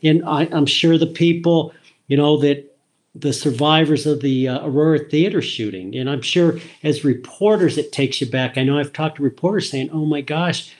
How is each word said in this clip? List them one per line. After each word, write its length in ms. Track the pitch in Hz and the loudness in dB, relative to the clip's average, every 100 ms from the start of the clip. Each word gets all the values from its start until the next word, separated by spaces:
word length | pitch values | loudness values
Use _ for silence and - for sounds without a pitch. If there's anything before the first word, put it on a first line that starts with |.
And 200 | 156 160 165 | 2 2 2
I, 220 | 147 165 | -2 0
I'm 140 | 165 143 | 0 0
sure 320 | - 170 165 | 2 2 4
the 100 | 160 | 2
people, 640 | - 170 170 170 170 156 - _ _ - | 2 2 2 2 2 0 -10 _ _ -2
you 100 | 139 | 2
know, 200 | 147 151 | 4 4
that 280 | 143 143 - _ _ _ _ - | 2 0 -6 _ _ _ _ -6
the 180 | 147 | -4
survivors 720 | 131 151 120 147 156 156 147 151 | -2 -4 0 2 4 4 2 0
of 140 | 139 | -2
the, 260 | 139 131 127 | 0 0 -2
uh, 200 | 131 147 | -4 -2
Aurora 320 | 139 156 151 | 2 2 2
Theater 420 | 151 151 190 185 | 0 0 2 0
shooting, 540 | 123 - 107 92 92 123 | -4 -6 -6 -6 -10 -6
and 120 | 127 | -4
I'm 140 | 139 | -4
sure 380 | 117 170 170 165 - - | -2 2 2 0 -10 -6
as 200 | 151 143 | -2 0
reporters, 720 | 143 123 - - 208 214 170 - | 0 -2 -6 -2 2 4 2 0
it 160 | - | -6
takes 300 | - 135 - | -2 -4 -2
you 60 | 127 | -4
back. 300 | 131 127 131 | -2 -2 -2
I 60 | |
know 140 | 131 143 | 0 0
I've 160 | 143 | -4
talked 240 | - 156 151 | -4 -6 -2
to 60 | |
reporters 480 | 139 - 175 208 - | -4 -2 -2 -2 -4
saying, 180 | 135 120 | -6 -4
"Oh 140 | 156 156 | -4 -2
my 160 | 147 | -2
gosh, 480 | 135 156 175 - - | -4 -4 -2 -4 -8